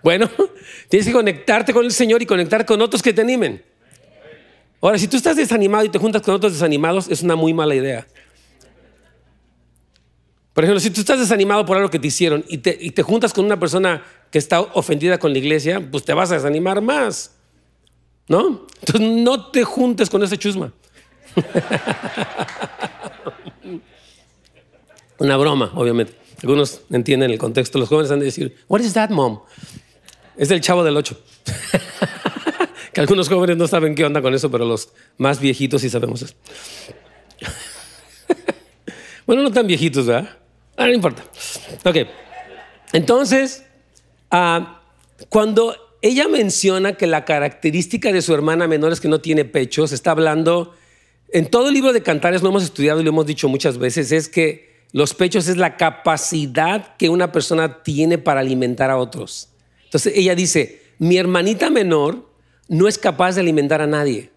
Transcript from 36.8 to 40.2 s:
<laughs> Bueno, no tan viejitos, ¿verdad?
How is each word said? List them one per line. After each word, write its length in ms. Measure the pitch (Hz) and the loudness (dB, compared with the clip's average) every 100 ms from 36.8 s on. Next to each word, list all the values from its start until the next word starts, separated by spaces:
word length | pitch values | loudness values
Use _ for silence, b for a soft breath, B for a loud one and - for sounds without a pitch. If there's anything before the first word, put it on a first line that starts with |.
| B B B B _ _ | B B B B _ _
<laughs> 140 | - - - - - - - - - - - - _ _ - B B B - | -14 -14 -16 -20 -20 -20 -20 -20 -4 -4 -4 -12 _ _ -20 B B B 0
Bueno, 160 | 240 | 2
no 80 | 285 | 4
tan 160 | 214 214 | 2 2
viejitos, 400 | 156 160 139 120 | 2 2 2 2
¿verdad? 280 | 120 | 0